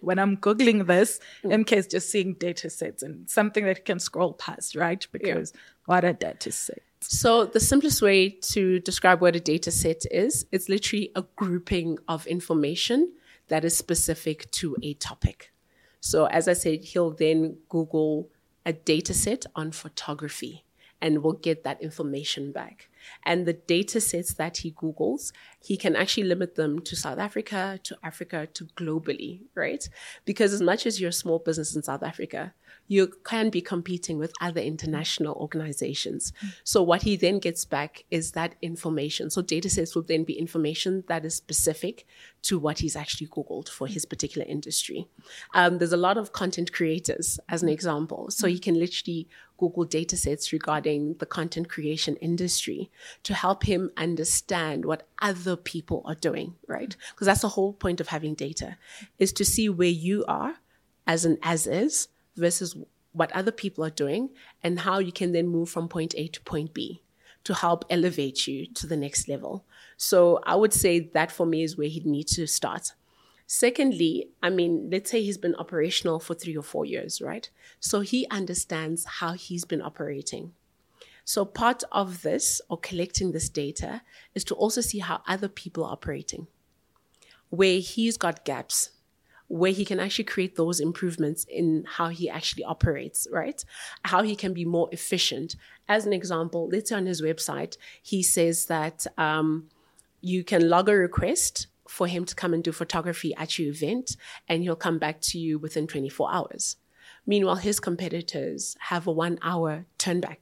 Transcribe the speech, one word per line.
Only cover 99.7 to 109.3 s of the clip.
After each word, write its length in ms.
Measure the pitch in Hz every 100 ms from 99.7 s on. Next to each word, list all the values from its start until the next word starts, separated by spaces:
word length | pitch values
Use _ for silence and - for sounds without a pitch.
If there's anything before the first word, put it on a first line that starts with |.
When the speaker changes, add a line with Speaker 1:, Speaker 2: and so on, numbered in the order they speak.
| _ _ _ _ _
Speaker 2:
you 240 | 180 185
can 240 | 180 185 165
log 220 | 175 190
a 60 | 202
request 720 | 175 - 214 339 - - - _ -
for 200 | - 175
him 180 | 175 180
to 100 | -
come 180 | 175
and 100 | 170
do 100 | 165
photography 600 | 160 170 170 175 165 160 -
at 220 | 160 -
your 120 | 151
event, 480 | 151 151 240 254 - - - -
and 140 | 165
he'll 120 | 175 165
come 240 | 175 165
back 220 | 151 156
to 180 | - 170
you 180 | 160 151
within 300 | 156 156 156
twenty-four 420 | 147 135 - 73
hours. 460 | 180 - - - - _ _ - - -
Meanwhile, 320 | 202 190 180
his 220 | 196 208
competitors 960 | - 175 180 170 170 151 135 143 - -
have 280 | - 175 170
a 40 |
one-hour 720 | 160 170